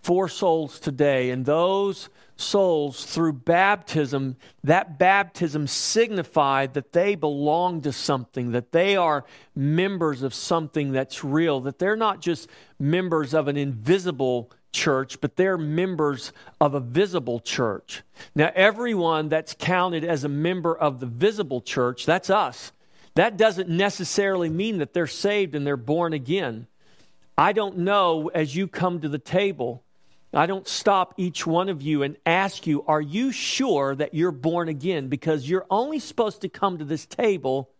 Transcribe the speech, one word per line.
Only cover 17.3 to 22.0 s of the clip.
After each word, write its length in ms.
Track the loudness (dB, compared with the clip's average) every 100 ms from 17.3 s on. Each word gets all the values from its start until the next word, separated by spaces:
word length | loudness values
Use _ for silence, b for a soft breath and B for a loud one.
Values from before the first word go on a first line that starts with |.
| -6
church. 640 | -4 -2 -2 -2 _ -18 -18 B B
Now, 160 | 2 2 6
everyone 720 | 4 4 -2 0 2 0 0
that's 260 | -2 -2 -8
counted 460 | 0 2 2 0
as 220 | -2 -2
a 40 | -2
member 480 | -2 -2 0 -2 0
of 220 | -2 -2
the 80 | -10
visible 540 | 0 0 0 -4 -4
church, 460 | -4 0 0 0